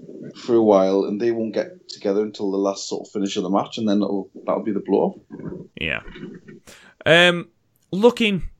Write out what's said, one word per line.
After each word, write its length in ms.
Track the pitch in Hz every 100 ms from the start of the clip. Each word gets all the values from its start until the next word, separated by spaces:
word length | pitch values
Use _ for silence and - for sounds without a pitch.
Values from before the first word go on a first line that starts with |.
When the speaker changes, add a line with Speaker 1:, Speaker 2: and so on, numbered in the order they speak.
| - - - -
Speaker 1:
for 200 | - 117
a 80 |
while, 420 | 110 98 95 98 92
and 140 | 101
they 120 | 120
won't 220 | 117 113
get 340 | 104 - - -
together 320 | - 104 98
until 280 | 107 104 101
the 60 | 98
last 300 | 98 98 -
sort 200 | 98 98
of 40 |
finish 240 | 107 98 104
of 60 |
the 60 | 92
match, 280 | 98 - -
and 100 | 110
then 100 | 101
it'll, 320 | 104 98 95 - -
that'll 180 | 101
be 80 | 110
the 60 | 98
blow-up. 340 | - 104 196 - - - - - - -
Speaker 2:
Yeah. 220 | 80 58 - - - - - - - - - - -
Um, 440 | 165 175 175 - _ _ _ _
looking 580 | 180 233 240 226 185 -